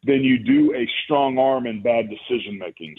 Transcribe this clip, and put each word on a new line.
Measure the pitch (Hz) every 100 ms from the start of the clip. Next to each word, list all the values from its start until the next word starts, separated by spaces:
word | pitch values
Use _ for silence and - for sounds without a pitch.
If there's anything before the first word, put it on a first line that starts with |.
than | 123 139
you | 131 127
do | 110 143 151
a | 127 117 -
strong | - 143 135 131
arm | 135 131 123
and | 107
bad | 117 117 110
decision-making. | 104 - 92 104 98 90 - 80